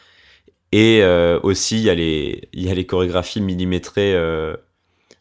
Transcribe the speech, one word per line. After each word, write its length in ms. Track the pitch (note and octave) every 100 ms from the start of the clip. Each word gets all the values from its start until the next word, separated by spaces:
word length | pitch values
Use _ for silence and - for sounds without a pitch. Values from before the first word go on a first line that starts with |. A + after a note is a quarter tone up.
| _ _ _ _ _ _ _
Et, 300 | G#2 A2 A2+
euh, 360 | F#2 F2 E2+ E2+
aussi, 320 | - F#2+ - A2+
il 60 |
y 80 | A2
a 40 |
les, 540 | F2 E2 D#2 C#2 - -
il 120 | -
y 60 | F2+
a 40 |
les 120 | F#2 F2+
chorégraphies 560 | F#2 F2+ F2+ F2 A2
millimétrées, 720 | G2 F2+ F2+ F2+ - - G2+
euh, 420 | F#2 E2 D#2+ D#2 - _ _ _ _ _ _